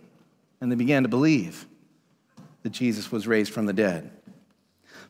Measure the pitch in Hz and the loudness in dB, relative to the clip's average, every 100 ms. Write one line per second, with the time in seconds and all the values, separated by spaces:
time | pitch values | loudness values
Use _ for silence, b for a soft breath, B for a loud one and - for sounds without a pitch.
0 | - _ _ _ _ _ 123 120 120 139 | -20 _ _ _ _ _ -2 0 2 2
1 | 123 120 156 139 85 - - - _ _ | 2 2 4 2 0 -10 -20 -20 _ _
2 | _ _ _ - - _ 113 - 123 104 | _ _ _ -20 -20 _ -10 -2 -2 -2
3 | 95 113 110 110 101 120 104 98 101 82 | -4 -6 0 2 2 -2 0 2 0 0
4 | - - - - _ _ _ _ B B | -8 -20 -20 -20 _ _ _ _ B B